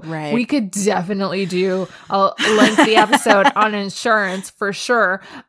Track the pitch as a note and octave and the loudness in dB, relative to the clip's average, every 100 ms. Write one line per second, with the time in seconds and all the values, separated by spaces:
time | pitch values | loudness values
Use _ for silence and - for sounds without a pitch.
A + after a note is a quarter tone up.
0 | D#3+ D#3+ D3+ A#3 A#3 C#4+ G3 G3+ G3 F#3 | -6 -8 -4 -2 -2 -2 -4 -4 -2 -2
1 | F3+ G3 F#3+ F#3 F#3 F3+ F#3 F#3 F#3 - | -2 -4 -4 -4 -4 -2 -2 -2 -6 -12
2 | - G3 G3 - - G#3+ G#3 G#3+ C4+ A3 | -6 0 0 0 0 4 4 4 4 4
3 | G#3+ C4+ A#3+ G#3 G#3 G3+ G#3+ G#3 G3 - | 4 2 2 4 4 2 0 0 -6 -4
4 | - G#3+ G3 F#3+ F#3+ - G3+ F#3+ - A#3+ | 0 0 0 -6 -10 -8 -6 -4 -2 0
5 | F#3+ F#3+ - C4 | 2 -2 -8 -20